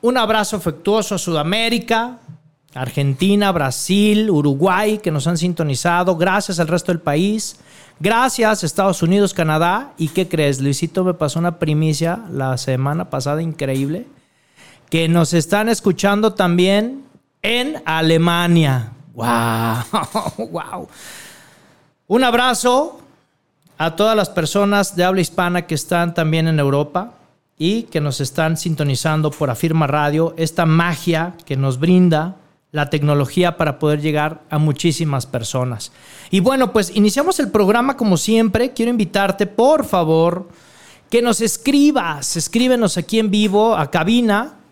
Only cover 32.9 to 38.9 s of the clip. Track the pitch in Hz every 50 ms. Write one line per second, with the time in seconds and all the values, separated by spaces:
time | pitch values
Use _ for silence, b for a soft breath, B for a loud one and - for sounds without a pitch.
32.9 | - 151 143 147 147 143 143 127 - 180 180 175 165 - 165 151 135 - - 151
33.9 | 147 147 147 156 147 147 151 156 - - - _ - 147 151 156 143 - - 175
34.9 | 151 - 165 156 139 131 - - - 120 113 - - 131 127 127 120 101 - -
35.9 | B B B B B B B B - 196 175 247 269 269 254 - - 220 202 -
36.9 | - 214 202 214 - 269 294 349 370 - 294 202 - 214 208 185 214 240 240 269
37.9 | 269 269 247 208 185 156 - - 220 226 226 220 190 220 240 262 254 - 226 233